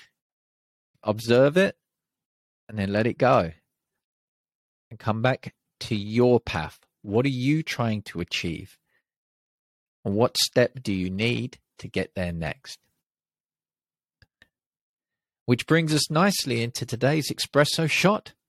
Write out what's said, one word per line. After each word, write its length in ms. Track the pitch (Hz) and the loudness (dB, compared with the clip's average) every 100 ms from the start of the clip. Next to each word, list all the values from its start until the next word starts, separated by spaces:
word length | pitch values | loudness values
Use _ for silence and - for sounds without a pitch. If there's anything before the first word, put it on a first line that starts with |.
| - _ _ _ _ _ _ _ _ _ | -20 _ _ _ _ _ _ _ _ _
Observe 540 | 110 107 117 120 143 165 | -6 -4 2 4 6 4
it 200 | 196 - _ _ _ _ _ _ _ _ _ | 0 -2 _ _ _ _ _ _ _ _ _
and 100 | 107 | -4
then 140 | 98 | -2
let 140 | 101 113 | 0 0
it 120 | - | 2
go. 340 | 127 131 85 80 _ _ _ _ _ _ _ _ _ _ _ _ _ | 4 4 2 -6 _ _ _ _ _ _ _ _ _ _ _ _ _
And 80 | 113 | -8
come 220 | - 110 | -4 0
back 340 | 123 131 - - _ _ | 0 0 -6 -20 _ _
to 140 | - | -6
your 460 | 107 101 113 123 120 | -4 -2 2 6 4
path. 380 | - 85 78 - _ _ | 2 -6 -6 -12 _ _
What 240 | - 107 139 | -2 0 0
are 40 | |
you 320 | 127 127 156 | 0 0 0
trying 400 | 156 - 117 107 | -2 -4 -2 -4
to 160 | - 85 | -6 -8
achieve? 580 | 87 - 87 78 92 _ _ _ _ _ _ _ _ _ _ _ _ _ | -6 -6 -6 -8 -12 _ _ _ _ _ _ _ _ _ _ _ _ _
And 100 | - | -6
what 240 | 101 123 - | 0 0 0
step 440 | - - 123 131 | -2 2 0 -2
do 100 | 123 | -6
you 180 | 95 92 | -4 -4
need 480 | 92 117 117 117 - _ _ | -2 -2 -2 -6 -12 _ _
to 100 | - | -10
get 260 | - 92 | -8 -6
there 180 | - 90 | -6 -6
next? 460 | 85 80 - - - _ _ _ _ _ _ _ _ _ _ _ _ _ _ _ _ _ _ _ _ _ _ _ _ _ _ | -4 -6 -8 -16 -20 _ _ _ _ _ _ _ _ _ _ _ _ _ _ _ _ _ _ _ _ _ _ _ _ _ _
Which 220 | - 123 - | -2 -2 2
brings 260 | 160 160 | 2 2
us 180 | 151 - | 0 0
nicely 520 | 156 196 190 139 117 | 2 2 0 -2 -2
into 240 | 120 - 120 | -4 -6 -8
today's 440 | 117 123 156 - | 0 2 2 -2
espresso 600 | - - 143 147 - 160 | -6 -2 2 2 2 0
shot 420 | - 175 208 - _ | 2 2 2 -4 _